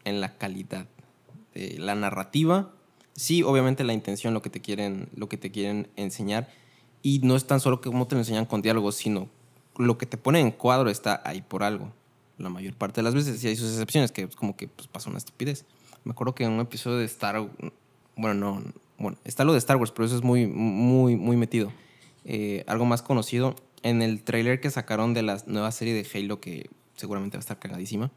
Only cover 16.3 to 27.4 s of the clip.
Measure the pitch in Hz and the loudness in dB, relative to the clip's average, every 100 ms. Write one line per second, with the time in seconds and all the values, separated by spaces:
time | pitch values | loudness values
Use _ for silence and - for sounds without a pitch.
16.3 | 127 117 110 117 120 123 120 113 - 104 | -2 0 0 -2 -4 -4 -2 -2 -4 -4
17.3 | 107 107 - - - _ _ _ - 110 | -2 -4 -8 -14 -14 _ _ _ -4 0
18.3 | 101 101 98 - - _ - 101 - - | 0 0 -4 -8 -14 _ -8 -6 -6 -6
19.3 | - 143 143 117 135 113 - 113 120 123 | 2 4 4 4 2 2 0 0 2 4
20.3 | 123 110 76 110 98 123 131 127 113 104 | 4 4 2 0 4 6 8 6 4 4
21.3 | 120 113 117 101 - - _ - _ - | 4 4 0 -2 -6 -20 _ -20 _ -8
22.3 | 107 104 101 - 113 120 117 - 127 107 | -4 -4 -4 -2 0 2 2 2 0 0
23.3 | 120 127 - _ _ 117 117 113 107 - | 0 0 -2 _ _ 0 2 2 0 -2
24.3 | 113 117 131 143 131 - 107 117 117 110 | 0 2 2 0 -4 -2 0 2 2 0
25.3 | 98 - 104 107 113 113 110 101 104 101 | -2 -4 -2 -2 -2 -2 -2 -4 -6 -6
26.3 | 104 90 82 - - _ - 101 101 98 | -6 -10 -12 -14 -20 _ -14 -8 -6 -6
27.3 | - | -8